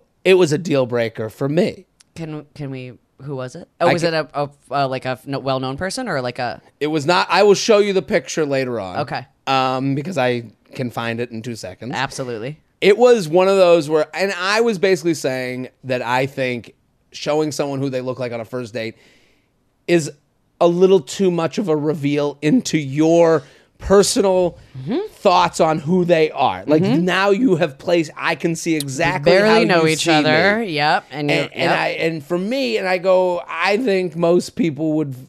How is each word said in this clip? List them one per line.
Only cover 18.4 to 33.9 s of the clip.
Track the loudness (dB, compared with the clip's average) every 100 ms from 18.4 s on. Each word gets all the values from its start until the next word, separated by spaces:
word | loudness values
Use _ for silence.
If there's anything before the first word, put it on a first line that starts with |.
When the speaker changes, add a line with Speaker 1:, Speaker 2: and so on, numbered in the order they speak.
Speaker 1:
a | -8
first | -10 -8
date | -8 -10 -12 _ _ _ _ _ _ _ _ 0
is | 0 0 -10 _ _ _ _
a | 0
little | 4 4 2
too | -2 -2 0
much | 0 -4 -4
of | -2
a | 0
reveal | 0 -2 -2 -2 -2 -2
into | 2 2 2 -4
your | -2 0 4 6 6 4 -2 _ _ _
personal | 2 4 4 2 2 2 0 -4 -16 -14
Speaker 2:
Mm-hmm. | -8 -6 -6
Speaker 1:
thoughts | -2 2 4 2 2
on | 0 0
who | 0 0 2
they | 2 2
are. | 2 -2 -2 0
Like, | 2
Speaker 2:
Mm-hmm. | 2 2 0
Speaker 1:
now | 0 2
you | 2 2 2
have | -2 -4
placed, | -2 0 0 -4
I | -4 -2
can | -2 -2
see | -2 -2
exactly | -4 -4 -2 0 2
Speaker 2:
We | 4
barely | 6 4 4
Speaker 1:
how | 4
Speaker 2:
know |
Speaker 1:
you | 2
Speaker 2:
each | 0 2
Speaker 1:
see |
Speaker 2:
other. | 2 4 2 2 0
Speaker 1:
me. | -2
Speaker 2:
Yep. | -2 0 0 -2
And, | -6 -2
you, | -2
Speaker 1:
And, | -2
and | -2 0
Speaker 2:
yep. | 0
Speaker 1:
I, | -2
and | -2 -4 -4 -6
for | -4
me, | -2 -2 -2 -2
and | -2
I | 0
go, | 2 2 2 -2 -6
I | -4 0 0
think | 0